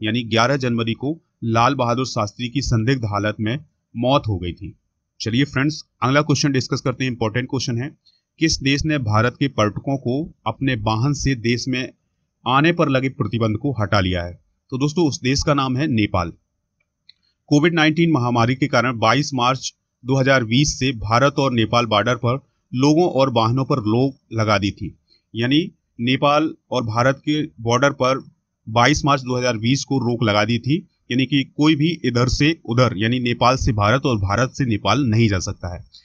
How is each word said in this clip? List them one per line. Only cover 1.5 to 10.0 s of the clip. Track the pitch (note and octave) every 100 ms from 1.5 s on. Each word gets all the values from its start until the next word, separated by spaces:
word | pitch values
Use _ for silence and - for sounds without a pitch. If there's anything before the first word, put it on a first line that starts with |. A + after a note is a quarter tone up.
| A2+ B2 C3+
बहादुर | A#2+ A#2+ B2+
शास्त्री | A#2+ G#2 - B2
की | C3+
संदिग्ध | C3 A#2 A2 C3+ A2
हालत | G2+ G#2+ G#2
में | G#2+ C#3 - _ _ G#2+
मौत | B2 C#3 A2
हो | F#2
गई | F2
थी। | E2+ - - _ _ _ -
चलिए | A2 A2+
फ्रेंड्स, | C#3+ C3 D3 D#3 - -
अगला | A#2+ D3
क्वेश्चन | D3+ C#3+ D3
डिस्कस | C3+ - C3
करते | C3+ B2+
हैं, | C3
इंपॉर्टेंट | A#2 A2 A#2+ B2+
क्वेश्चन | C3 B2+ A#2
है। | C#3+ - _ _ _ -
किस | D#3+ -
देश | C3+ C#3 D#3
ने | D3
भारत | G#2 G#2+ A#2+ -
के | C#3
पर्यटकों | - G#2+ A#2 C#3
को | C3+